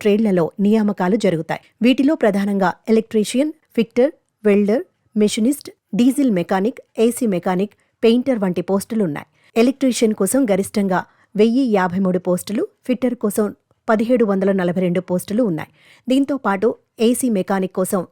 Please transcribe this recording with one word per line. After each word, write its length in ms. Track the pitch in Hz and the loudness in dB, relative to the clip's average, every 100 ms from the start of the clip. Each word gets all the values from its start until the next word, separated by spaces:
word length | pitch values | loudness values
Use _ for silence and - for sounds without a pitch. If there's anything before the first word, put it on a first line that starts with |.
ట్రేడ్లలో 440 | 214 214 214 180 156 - | 0 2 2 2 0 0
నియామకాలు 520 | 202 220 208 175 180 220 | 0 2 0 0 0 2
జరుగుతాయి. 380 | 196 160 165 156 - _ | 0 0 -4 -8 -10 _
వీటిలో 320 | 233 262 277 | 2 4 2
ప్రధానంగా 560 | 320 220 196 202 196 180 - - | 2 2 0 -2 0 0 -2 0
ఎలక్ట్రీషియన్, 580 | 220 220 220 202 247 302 - _ - | 0 0 -2 -2 -2 -2 -6 _ -4
ఫిట్టర్, 360 | 220 247 277 - _ _ | -2 0 0 -2 _ _
వెల్డర్, 380 | 208 202 202 247 370 _ _ 214 | 2 2 2 0 -4 _ _ -2
మెషినిస్ట్, 520 | 208 - 226 285 - - _ | 0 0 -2 -2 -8 -20 _
డీజిల్ 380 | 202 247 277 269 180 | 2 2 2 0 0
మెకానిక్, 420 | 170 190 214 - - - | 0 -2 -2 -6 -10 0
ఏసీ 280 | 233 233 226 | 0 0 -2
మెకానిక్, 480 | 175 190 185 208 _ _ _ | -2 -2 -2 -4 _ _ _
పెయింటర్ 380 | 226 247 269 233 | 2 2 0 -2
వంటి 200 | 190 180 | -2 -2
పోస్టులున్నాయి. 640 | 170 196 - 226 180 147 - _ _ 226 | -2 -4 -2 -4 -2 -4 -12 _ _ 0
ఎలక్ట్రీషియన్ 580 | 247 - 262 220 220 | 2 2 -2 2 0
కోసం 280 | 214 190 262 240 | 0 0 0 2
గరిష్టంగా 500 | 190 196 208 196 180 - _ _ | 0 -2 -2 0 -2 -4 _ _
వెయ్యి 300 | 196 226 240 262 196 | 0 2 2 0 0
యాభై 260 | 180 185 | 0 0
మూడు 160 | 185 180 180 | 0 -2 -2
పోస్టులు, 380 | 180 - 214 403 _ - | -4 -4 -6 -6 _ -6
ఫిట్టర్ 300 | 254 247 247 | -2 -2 -2
కోసం 240 | 208 220 208 - _ _ - | -4 -2 -4 -6 _ _ -2
పదిహేడు 360 | 220 233 247 | 0 2 2
వందల 280 | 208 190 196 | 2 2 0
నలభై 300 | 196 180 180 | 0 0 0
రెండు 180 | 180 180 180 | -2 -2 -4
పోస్టులు 340 | 180 - 214 226 | -6 -4 -2 -2
ఉన్నాయి. 220 | 156 - _ _ _ - | -4 -8 _ _ _ -2
దీంతో 280 | 262 277 277 | -2 0 -2
పాటు 320 | 208 196 220 - _ - | -2 0 -2 -4 _ -2
ఏసీ 300 | 226 240 254 | 0 0 -2
మెకానిక్ 440 | 196 180 196 185 - | -2 -2 -2 -2 -4
కోసం 220 | 185 196 - | -2 -4 -4